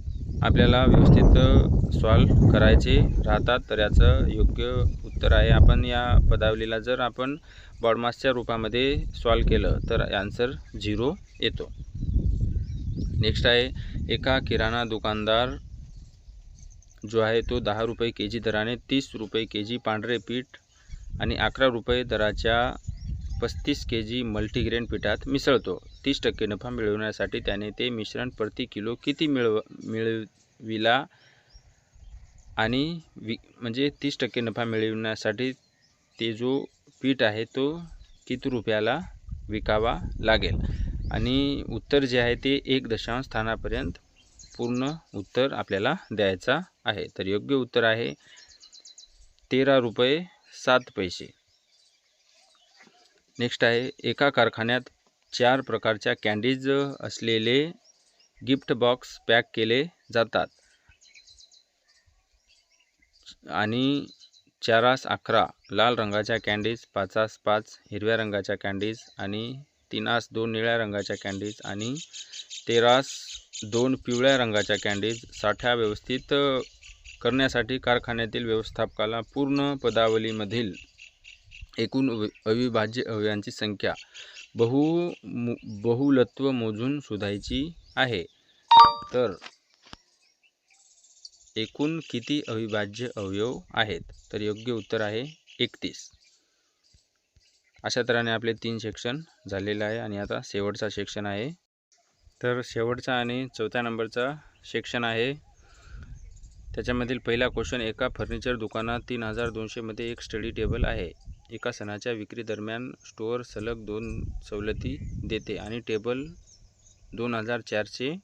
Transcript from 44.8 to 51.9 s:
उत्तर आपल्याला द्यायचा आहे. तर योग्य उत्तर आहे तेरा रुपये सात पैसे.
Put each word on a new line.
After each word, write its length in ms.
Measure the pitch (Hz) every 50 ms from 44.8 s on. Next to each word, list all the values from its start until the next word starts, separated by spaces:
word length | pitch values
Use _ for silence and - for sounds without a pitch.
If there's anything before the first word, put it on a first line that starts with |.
| 131 139 156 160 - _ -
उत्तर 380 | 107 95 - _ 123 131 139 -
आपल्याला 420 | - 101 - 101 95 104 127 156 190 - -
द्यायचा 480 | 113 101 104 98 95 92 - - 131 160 185 - _ _ _
आहे. 200 | - 107 95 80 76 - -
तर 80 | 98
योग्य 300 | 95 98 104 120 127 139
उत्तर 280 | 135 127 120 - 123 113
आहे 300 | 113 110 113 120 135 147 - _ - - - - - - _ - - - - - - - - - - _ _ - - _ _ _ _
तेरा 260 | - 127 135 135 139 135
रुपये 460 | 120 117 104 123 123 127 143 165 180 180 - _ _ _ - - -
सात 140 | 135 127 127 127 - -
पैसे. 460 | - 95 87 - - - - - _ _ _ _ _ _ _ _ _ _ _